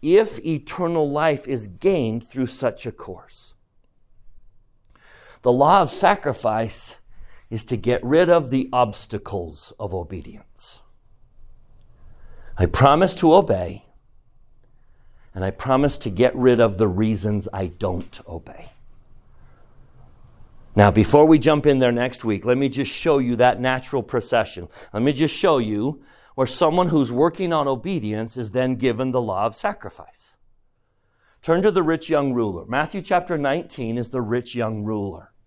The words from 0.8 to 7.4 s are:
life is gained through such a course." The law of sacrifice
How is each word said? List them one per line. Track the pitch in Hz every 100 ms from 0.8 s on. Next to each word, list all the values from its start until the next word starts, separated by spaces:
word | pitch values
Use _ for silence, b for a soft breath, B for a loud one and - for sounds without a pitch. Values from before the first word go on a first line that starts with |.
| 170 170 147
life | 143 160 143 127
is | 131 104
gained | 87 190 185 113 113
through | - 131 123
such | - 123 - 117
a |
course." | - - 87 - - - _ _ _ _ _ _ - - - - _ _ _ _ b b b b b
The | 123
law | 123 143 196
of | 165
sacrifice | - 175 202 147 127 113 107 117 - - - - b b b